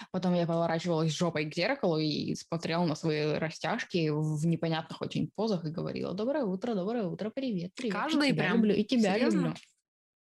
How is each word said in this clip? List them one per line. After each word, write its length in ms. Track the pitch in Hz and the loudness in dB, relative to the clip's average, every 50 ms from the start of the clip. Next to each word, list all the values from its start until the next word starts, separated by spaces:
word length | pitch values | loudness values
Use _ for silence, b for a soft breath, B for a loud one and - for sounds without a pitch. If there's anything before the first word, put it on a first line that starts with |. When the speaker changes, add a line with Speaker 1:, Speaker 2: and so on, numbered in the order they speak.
| 226 B | -10 B
Speaker 1:
Потом 220 | - 185 180 180 175 | -4 0 2 2 4
я 120 | 175 170 | 4 4
поворачивалась 680 | 160 165 165 170 165 165 165 170 175 165 156 165 160 | 2 2 2 2 2 0 0 0 0 2 2 2 2
жопой 380 | 151 - 180 165 160 151 156 156 | 2 0 0 0 0 0 -2 -2
к 40 | - | 0
зеркалу 440 | 170 175 240 285 277 220 180 156 156 | 0 0 0 0 2 2 2 2 2
и 360 | 156 151 147 - - - - | 2 0 0 0 -2 -2 -4
смотрела 500 | - - - 170 165 - - 165 175 180 | -6 -6 -6 -6 -4 -2 -2 0 2 2
на 80 | 156 156 | 2 0
свои 440 | - - 160 151 151 151 151 147 - | 0 0 0 0 0 0 0 0 0
растяжки 720 | 160 160 - - - 160 208 240 - - - 175 160 156 | -2 -4 -4 -4 -4 -2 -2 -2 -4 -2 0 0 2 2
в 360 | 147 151 156 156 156 147 160 | 2 0 0 0 0 0 2
непонятных 540 | 170 165 165 165 165 160 160 160 - - - | 2 2 2 0 0 0 -2 -2 -6 -8 -8
очень 280 | - - - - 156 - - | -6 -4 -2 -4 -4 -4 -2
позах 300 | - 214 226 196 165 160 | -2 0 0 0 0 -2
и 60 | 151 | -4
говорила: 440 | 165 165 127 - - - 135 139 185 | -4 -4 -4 -4 -4 -4 -4 -4 -4
«Доброе 300 | 196 220 262 302 302 247 | -2 -2 -2 0 0 0
утро, 300 | 185 190 190 - 240 226 | -2 -2 -4 -4 -2 -2
доброе 300 | 185 175 214 240 240 196 | -2 -2 -2 -2 -2 -2
утро, 260 | 170 165 175 196 220 | -4 -4 -4 -6 -6
привет, 420 | - 269 269 254 202 170 170 185 - | -6 -4 -4 -2 -2 -4 -4 -6 -8
привет, 300 | - 254 220 190 208 247 311 | -6 -4 -4 -2 -2 -2 0
я 80 | - 285 | 2 2
Speaker 2:
Каждый 160 | 294 269 160 | 2 2 2
Speaker 1:
тебя 120 | - - | 2 2
Speaker 2:
прям? 20 | 180 | 2
Speaker 1:
люблю 260 | 185 233 214 208 190 | 4 4 4 4 4
и 100 | 202 208 | 2 2
тебя 340 | - 262 233 214 185 196 226 | 2 2 4 4 4 4 2
Speaker 2:
Серьезно? 360 | 247 233 202 185 170 156 - | 2 2 2 2 0 0 -4
Speaker 1:
люблю». 20 | - - - _ _ _ _ _ _ _ _ _ _ _ _ | -6 -12 -20 _ _ _ _ _ _ _ _ _ _ _ _